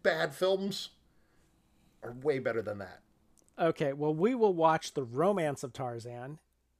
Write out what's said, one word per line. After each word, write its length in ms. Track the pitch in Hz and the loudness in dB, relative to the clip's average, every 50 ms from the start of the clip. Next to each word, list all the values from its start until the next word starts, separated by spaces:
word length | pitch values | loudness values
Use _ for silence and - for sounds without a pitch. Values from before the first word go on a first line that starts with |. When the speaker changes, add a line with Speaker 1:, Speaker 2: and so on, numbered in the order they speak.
Speaker 1:
bad 320 | - 196 165 160 165 156 139 | 2 2 4 2 0 -2 -2
films 560 | - 185 190 196 190 196 202 196 - - - - _ _ _ _ _ _ _ _ _ _ _ _ _ _ _ _ _ _ _ _ _ | 0 2 2 2 2 0 -4 -6 -6 -10 -12 -16 _ _ _ _ _ _ _ _ _ _ _ _ _ _ _ _ _ _ _ _ _
are 100 | - 117 | -14 -12
way 260 | 120 127 131 151 139 131 | -10 -4 -2 -2 0 0
better 240 | 113 123 113 113 | 0 -2 -2 -2
than 160 | 98 104 101 101 | -4 -4 -6 -8
that. 220 | 95 90 90 - _ _ _ _ _ _ _ _ _ _ - - | -10 -14 -16 -20 _ _ _ _ _ _ _ _ _ _ -4 0
Speaker 2:
Okay, 340 | 175 165 160 - 160 139 | 0 0 0 0 -2 -4
well, 220 | 139 147 151 151 160 | -2 -2 0 0 0
we 200 | 156 185 240 262 | 2 2 2 2
will 200 | 233 220 202 180 | 4 4 2 4
watch 400 | 165 160 160 160 160 - - - | 6 6 6 6 4 0 -4 -6
The 80 | 147 | -6
Romance 640 | 131 113 120 139 165 202 208 185 160 147 135 - - | -6 -4 0 2 2 2 2 2 0 -2 -2 -4 -8
of 80 | 127 | -10
Tarzan 640 | - - 135 123 120 117 110 123 120 120 123 135 156 - _ _ _ _ _ _ _ _ | -8 -6 -8 -6 -6 -8 -10 -12 -12 -12 -12 -12 -14 -16 _ _ _ _ _ _ _ _